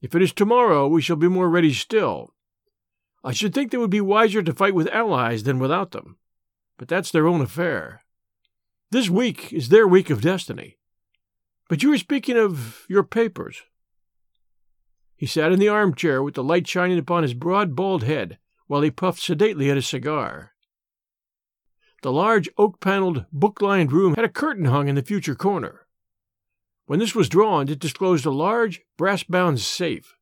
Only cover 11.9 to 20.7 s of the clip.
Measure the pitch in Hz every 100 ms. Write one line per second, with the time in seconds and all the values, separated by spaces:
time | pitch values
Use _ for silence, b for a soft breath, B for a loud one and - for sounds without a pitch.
11.9 | 285 - 277 - 240 214 160 113 - _
12.9 | 190 190 226 233 180 - - - _ _
13.9 | _ _ _ _ _ _ _ _ _ _
14.9 | _ _ _ 147 - 156 185 208 208 208
15.9 | 143 170 135 139 139 131 175 - 180 180
16.9 | 180 139 175 156 120 156 190 208 127 190
17.9 | 185 117 151 95 - _ _ _ 143 147
18.9 | - 185 175 - 175 214 170 139 139 127
19.9 | 135 147 151 120 69 - _ _